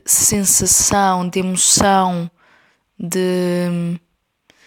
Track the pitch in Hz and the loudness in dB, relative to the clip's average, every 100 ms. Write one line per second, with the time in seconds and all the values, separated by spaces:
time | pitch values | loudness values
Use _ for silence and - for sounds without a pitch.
0 | - - - 208 190 - 185 - - 202 | -2 0 0 0 0 0 2 0 2 2
1 | 196 185 180 185 185 185 - - 202 196 | 2 0 -2 -2 -4 0 2 2 4 4
2 | 185 175 170 _ _ _ _ _ _ - | 2 -2 -6 _ _ _ _ _ _ -12
3 | 175 185 185 180 180 175 175 175 170 170 | -6 -2 -2 0 -2 -2 -2 -2 -4 -6
4 | _ _ _ _ _ _ | _ _ _ _ _ _